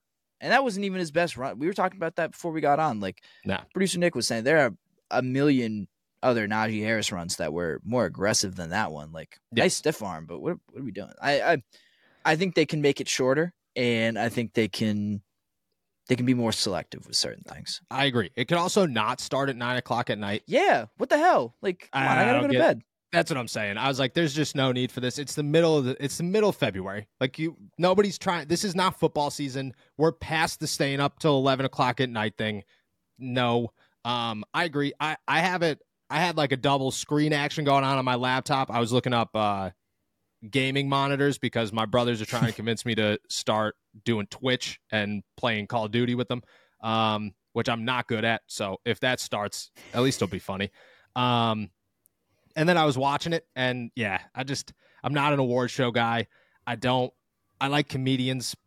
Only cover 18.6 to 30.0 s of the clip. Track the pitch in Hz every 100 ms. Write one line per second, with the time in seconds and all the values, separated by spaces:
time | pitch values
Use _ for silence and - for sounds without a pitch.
18.6 | 170 214 175 113 107 127 - 135 139 123
19.6 | 120 123 - 120 120 107 104 104 - 240
20.6 | 381 151 110 - 254 302 349 269 117 -
21.6 | 202 180 - 135 135 131 123 123 - 127
22.6 | 320 123 - _ _ 170 160 143 117 117
23.6 | 104 104 135 131 131 170 165 143 143 147
24.6 | 135 127 127 - 123 135 139 - 147 160
25.6 | 165 151 127 131 139 - 170 208 208 -
26.6 | 120 95 95 101 110 - 135 - 160 -
27.6 | 196 - 175 185 208 - 190 170 143 170
28.6 | 208 180 185 - 160 151 143 - 143 131
29.6 | 135 - _ -